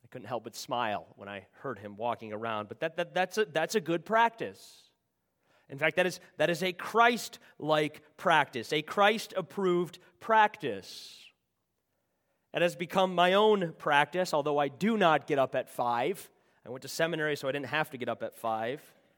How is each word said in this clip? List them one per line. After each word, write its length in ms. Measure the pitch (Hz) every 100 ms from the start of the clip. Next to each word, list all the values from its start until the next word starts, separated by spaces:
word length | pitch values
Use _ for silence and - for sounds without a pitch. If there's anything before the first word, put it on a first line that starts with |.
I 40 | _
couldn't 200 | 127 113
help 160 | 123
but 100 | 113
smile 520 | - - 120 117 98 80 -
when 120 | 101
I 180 | 101 95 -
heard 180 | 139 110
him 180 | 104 101
walking 360 | 117 110 110
around, 360 | 107 113 107 101
but 120 | 113
that, 160 | 165 165
that, 180 | 170
that's 240 | 180 185 214
a, 60 | 208
that's 280 | 156 165
a 60 | 220
good 240 | 165 170
practice. 880 | 165 220 233 226 104 98 - - _ _ _ _ _ _ _ _ _
In 80 | 139
fact, 180 | 156 180
that 100 | 180
is, 140 | - - -
that 140 | 156
is 120 | 165
a 100 | 185
Christ-like 1300 | 175 - 220 233 240 - - - _ 147 156 151 - _ -
practice, 540 | 185 156 135 127 -
a 100 | 156
Christ-approved 1160 | 151 - 202 220 - 190 180 - 185 175 170 - _ _
practice. 1000 | - 220 208 - 139 98 - - - - - _ _ _ _ _ _ _ _ _ _ _ _
It 80 | 156
has 160 | 170 151
become 380 | 180 185 190
my 180 | 180 180
own 400 | 196 214 208 170 160
practice, 560 | 165 143 147 180 180
although 240 | 156 143 147
I 100 | 143
do 300 | 123 208 220
not 280 | 175 151 -
get 120 | 143
up 160 | 131
at 160 | 135 113
five. 600 | - 120 120 139 196 - _ _ _ -
I 20 |
went 140 | 131
to 60 | 135
seminary, 460 | - 165 160 151 143
so 120 | 135
I 40 |
didn't 160 | 143 127
have 220 | 151 156
to 60 | 127
get 140 | 120
up 120 | 113
at 140 | 113 -
five. 460 | 113 110 113 139 - _ _